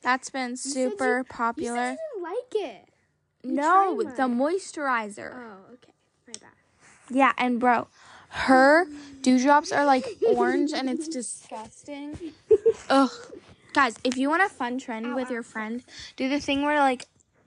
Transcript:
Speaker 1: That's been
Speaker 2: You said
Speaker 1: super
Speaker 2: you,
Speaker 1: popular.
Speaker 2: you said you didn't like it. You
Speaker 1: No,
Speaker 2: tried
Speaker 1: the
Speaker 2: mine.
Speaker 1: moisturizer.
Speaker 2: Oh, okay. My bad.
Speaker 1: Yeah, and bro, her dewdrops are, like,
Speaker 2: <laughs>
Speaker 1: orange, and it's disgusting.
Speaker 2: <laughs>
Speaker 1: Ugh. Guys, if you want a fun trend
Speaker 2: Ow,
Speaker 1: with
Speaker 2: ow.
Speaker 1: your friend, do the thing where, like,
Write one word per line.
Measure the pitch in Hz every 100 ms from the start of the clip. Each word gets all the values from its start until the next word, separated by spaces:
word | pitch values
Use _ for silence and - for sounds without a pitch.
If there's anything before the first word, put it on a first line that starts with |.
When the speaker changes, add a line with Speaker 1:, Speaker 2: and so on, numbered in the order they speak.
Speaker 1:
That's | 254 254 -
been | 269 254
Speaker 2:
You | 254
said | 262
Speaker 1:
super | 277 254 403 254 247
Speaker 2:
you, |
Speaker 1:
popular. | 262 - 233 240 302 240
Speaker 2:
you | 247 587
said | 640
you | 480
didn't |
like | 339 415 494 427 339 185
it. | _ _ _ _ _ _
You | 254
Speaker 1:
No, | 262 294 370 392 320
Speaker 2:
tried | 302 262
Speaker 1:
the | 262
Speaker 2:
mine. | 240
Speaker 1:
moisturizer. | 277 381 - - 285 247 214 202 -
Speaker 2:
Oh, | 254 233 190 190
okay. | 247 _ _ _ _ _
My | 226
bad. | - _ _ _ _ _ _
Speaker 1:
Yeah, | 262 269 -
and | 247 240
bro, | 247 233 - _ - - -
her | - - 262 269 311 349 294 285 269
dewdrops | 262 254 254 285 330
are, | -
like, | 285 262 254 403
Speaker 2:
<laughs> | 440
Speaker 1:
orange, | - 247 - 285
and | 302 262
it's | 254 320
disgusting. | 311 233 - - 233 226 - - 285 294 302 330 294 _ 415
Speaker 2:
<laughs> | 453 - -
Speaker 1:
Ugh. | 269 269 - - - - - _
Guys, | - 262 220
if | 262 254
you | 269
want | 330
a | 392
fun | - 247 247
trend | 262 220 233
Speaker 2:
Ow, |
Speaker 1:
with | 269 254
Speaker 2:
ow. |
Speaker 1:
your | 240
friend, | 233 220 214 233 - - - -
do | 262
the | 285
thing | 285 277
where, | 285 294
like, | 277 254 - _ _ _